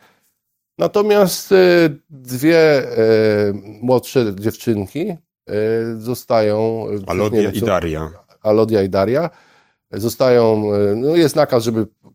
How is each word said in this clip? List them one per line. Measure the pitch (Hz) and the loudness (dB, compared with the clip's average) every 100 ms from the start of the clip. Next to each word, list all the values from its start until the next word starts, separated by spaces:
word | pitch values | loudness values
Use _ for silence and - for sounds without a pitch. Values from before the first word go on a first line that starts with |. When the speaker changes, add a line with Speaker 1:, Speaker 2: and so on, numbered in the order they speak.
| _ _ _ _ _ _ _ - | _ _ _ _ _ _ _ -6
Speaker 1:
Natomiast, | 139 208 208 208 190 - - | -2 0 2 4 2 0 0
e, | 190 185 175 165 143 _ | 4 4 4 2 -2 _
dwie, | 139 127 127 151 165 156 143 143 113 | -20 -12 -2 2 4 4 2 0 0
e, | 110 110 110 104 104 101 101 107 | 2 4 2 2 0 -4 -10 -8
młodsze | 123 123 - 135 113 98 | 0 0 0 -2 -2 -2
dziewczynki, | 107 - - 104 95 143 202 | -6 -4 -4 -4 -4 -8 -8
e, | 170 _ _ - 104 110 113 113 113 | -10 _ _ -8 -4 -2 -2 -4 -8
zostają | 110 123 - 117 107 107 113 113 107 | -8 -8 -2 0 2 0 -2 -4 -6
przez | 104 95 | -8 -6
Speaker 2:
Alodia | 92 104 110 | -2 0 0
i | |
Speaker 1:
Niemców. | 107 104 113 | 0 -2 0
Speaker 2:
Daria. | 90 82 78 80 82 _ _ | 0 -2 -6 -10 -14 _ _
Speaker 1:
Alodia | 107 107 110 110 | 0 2 2 0
i | 98 | 0
Daria | 98 101 135 165 - _ _ _ _ _ | 0 0 0 -4 -10 _ _ _ _ _
zostają, | 104 113 - 131 123 113 110 107 | -8 -6 0 2 4 4 2 0
e, | 101 101 107 | 0 0 -2
no | 139 170 | 0 2
jest | 151 156 | 2 2
nakaz, | 143 123 | 0 0
żeby | 113 113 104 _ _ | -2 -4 -4 _ _